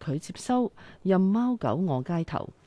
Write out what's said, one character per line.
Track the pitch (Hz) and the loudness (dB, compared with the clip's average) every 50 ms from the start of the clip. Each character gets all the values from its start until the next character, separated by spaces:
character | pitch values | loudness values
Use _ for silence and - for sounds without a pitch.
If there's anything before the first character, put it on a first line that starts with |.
| - 151 135 | -4 -4 -4
拒 | |
接 | 156 - - 180 | -4 -6 -8 -14
收， | - - - 247 254 240 - - - - - - - - | -8 -2 0 2 2 2 0 -4 -10 -20 -20 -14 -4 2
任 | 185 190 185 | 2 4 4
貓 | 190 190 202 226 240 247 247 | 4 4 4 2 2 2 0
狗 | 226 - 120 | 0 -2 -2
餓 | 107 156 190 175 139 127 | 0 0 0 0 0 0
街 | 131 - 170 165 165 | -2 -2 -2 -2 -2
頭。 | - - - - - - _ - | -2 -4 -6 -6 -8 -14 _ -20